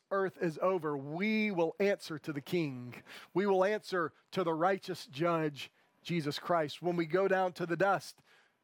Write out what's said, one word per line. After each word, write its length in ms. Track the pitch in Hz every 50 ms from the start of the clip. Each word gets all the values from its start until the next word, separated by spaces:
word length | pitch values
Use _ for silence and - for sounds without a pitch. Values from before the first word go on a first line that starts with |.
| _ -
earth 260 | 196 196 190 180 - - 185
is 160 | 170 151 -
over, 340 | - 185 190 175 151 151 147
we 560 | 139 135 143 156 170 202 220 220 220 214 214
will 240 | 196 170 165 160 - -
answer 380 | 196 202 202 - - - 160 143
to 160 | - - 147
the 80 | 143 131
King. 600 | - 180 175 160 143 131 123 123 123 117 - - - - - - - -
We 140 | 175 202
will 180 | 202 190 185 185
answer 480 | 202 214 208 - - 190 180 165 143 - _ _ _ -
to 120 | 190 180
the 80 | 165 165
righteous 540 | 156 170 190 196 190 - 190 170 - -
judge, 680 | - 135 135 170 170 165 160 156 151 143 127 - - _ _ _ _ _ _ -
Jesus 360 | - 170 170 139 147 139 -
Christ. 440 | - - 175 165 156 139 - - 160
When 140 | 180 175
we 100 | 170 170
go 200 | 156 160 185 196
down 280 | 185 190 190 190 185 -
to 100 | - 170
the 140 | 165 170 156
dust, 420 | 190 202 190 151 - - - _ _ _ _ _ _ _ _ _